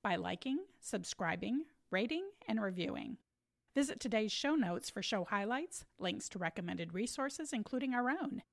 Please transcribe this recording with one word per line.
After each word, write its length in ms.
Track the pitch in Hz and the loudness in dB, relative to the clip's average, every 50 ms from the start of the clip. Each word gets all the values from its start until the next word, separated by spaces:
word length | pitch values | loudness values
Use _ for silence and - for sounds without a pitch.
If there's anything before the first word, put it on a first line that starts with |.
by 140 | - - 180 | 2 2 2
liking, 500 | 170 175 - - 175 - 262 262 311 381 - - _ | 2 2 -2 -2 -2 0 0 0 0 -2 -6 -14 _
subscribing, 840 | - - - 196 175 - - - 190 165 170 175 180 208 240 277 320 - _ _ _ _ | -8 -4 -4 -2 -2 -4 -4 -2 0 0 0 0 0 0 0 0 -2 -4 _ _ _ _
rating, 400 | - 185 214 233 311 330 381 392 415 _ - | 0 2 2 2 0 -2 -2 -4 -10 _ -2
and 160 | - 220 220 | 0 0 2
reviewing. 560 | 208 196 185 175 165 - - - - - - - _ _ _ _ _ _ _ _ _ _ _ | 2 0 0 0 -2 -2 -2 -4 -4 -6 -8 -10 _ _ _ _ _ _ _ _ _ _ _
Visit 240 | 277 285 262 - - | 2 2 2 0 -4
today's 320 | - 254 214 220 214 214 | -2 2 2 2 2 2
show 240 | - - - - 311 | 0 0 2 4 4
notes 340 | 320 233 175 175 175 - - | 6 4 4 2 0 -2 -4
for 140 | - 208 | -6 -4
show 220 | 190 - - 202 175 | -2 0 0 0 0
highlights, 600 | - 214 202 202 214 240 269 330 359 - - - _ _ _ | 2 0 0 2 2 0 -2 -2 -4 -8 -10 -12 _ _ _
links 300 | 190 180 - - - - | -2 0 0 0 -4 -6
to 100 | - 185 | -4 -2
recommended 560 | 180 165 - - 175 175 185 170 170 170 170 | -2 -2 -2 -2 -4 -4 -2 -4 -4 -4 -2
resources, 580 | 185 220 240 - - 269 277 277 - 320 285 | -2 -2 -2 -2 -2 -2 -2 -2 -4 -6 -4
including 420 | - 233 208 - - 254 277 262 247 | -2 -2 -2 0 0 0 0 2 2
our 140 | 247 247 247 | 2 4 2
own 340 | 277 359 359 302 262 214 - _ | 2 2 0 -2 -4 -6 -8 _